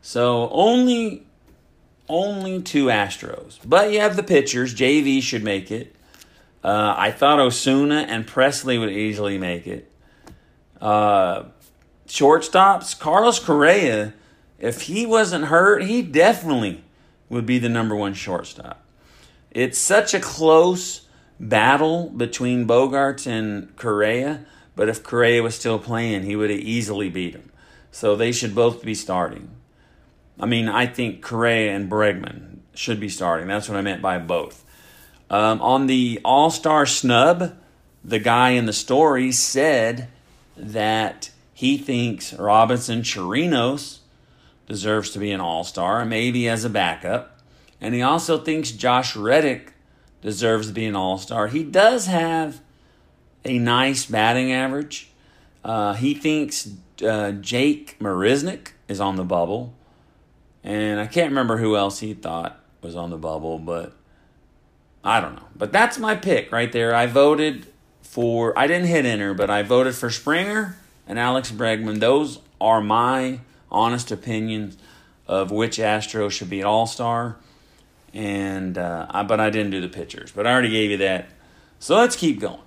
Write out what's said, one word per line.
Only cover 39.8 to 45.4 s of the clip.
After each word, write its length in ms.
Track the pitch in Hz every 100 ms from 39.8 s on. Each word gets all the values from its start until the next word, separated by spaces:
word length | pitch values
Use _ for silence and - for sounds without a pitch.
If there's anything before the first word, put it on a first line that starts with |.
| 113 120 123 - _ _ _ -
that 760 | 107 110 107 110 107 - - _ _
he 240 | - 127 139
thinks 560 | 139 123 120 98 -
Robinson 720 | - 101 107 113 123 120 117
Chirinos 960 | 120 104 90 117 175 139 120 143 - - _ _ _ _ _ _ _
deserves 440 | 107 104 107 101
to 80 | 101
be 140 | 104
an 80 | 95